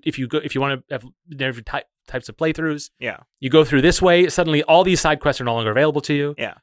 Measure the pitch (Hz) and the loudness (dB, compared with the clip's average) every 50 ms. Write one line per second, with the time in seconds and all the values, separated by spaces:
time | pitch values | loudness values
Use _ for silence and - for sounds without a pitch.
0 | - 160 - 139 127 113 151 151 147 143 - 135 139 139 135 127 - _ 143 120 | -4 -6 -6 -6 -6 -6 -6 -6 -6 -4 -4 -4 -4 -4 -4 -6 -8 _ -12 -12
1 | 120 127 _ _ _ 175 151 135 135 131 120 120 107 - - 143 - _ _ _ | -12 -18 _ _ _ -20 -10 -6 -6 -6 -6 -8 -12 -10 -10 -10 -10 _ _ _
2 | _ - - 127 - - 104 _ 160 160 151 160 165 160 147 147 - - _ _ | _ -12 -12 -12 -12 -12 -8 _ -4 -4 -4 -4 -6 -6 -6 -8 -10 -16 _ _
3 | 127 113 92 - _ _ _ _ 139 127 143 156 151 117 147 135 135 175 - - | -10 -10 -10 -12 _ _ _ _ -4 4 4 4 6 6 4 4 4 4 2 4
4 | 185 180 175 175 180 165 - 185 170 165 151 147 - - 160 180 185 185 180 151 | 4 4 6 4 4 2 2 0 0 2 0 0 4 4 4 4 6 4 2 2
5 | - 156 151 139 - 147 131 - 127 120 117 117 110 110 107 127 151 156 143 147 | 2 0 -2 0 0 -2 -2 -2 -4 -4 -2 -2 -2 0 2 2 2 2 0 -2
6 | - - 147 143 143 147 147 - 117 95 - _ | -2 -2 -2 -2 -2 -4 -6 -8 -10 -10 -10 _